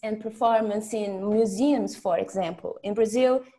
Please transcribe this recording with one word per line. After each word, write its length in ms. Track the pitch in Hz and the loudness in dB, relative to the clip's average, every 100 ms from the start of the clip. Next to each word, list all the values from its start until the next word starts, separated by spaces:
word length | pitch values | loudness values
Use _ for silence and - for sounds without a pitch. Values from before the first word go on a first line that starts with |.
and 180 | 220 220 | -6 -6
performance 720 | 220 220 233 226 214 208 214 | -6 0 2 4 2 -2 -4
in 380 | 220 202 190 202 | -4 -4 -4 0
museums, 640 | 214 220 196 285 262 202 | 2 2 2 2 2 0
for 240 | - 196 170 | -4 -2 -2
example. 600 | - 190 170 175 - - | -2 -4 -4 -4 -10 -8
In 120 | 196 | -4
Brazil, 500 | 208 214 233 254 262 - | 0 2 4 4 2 -2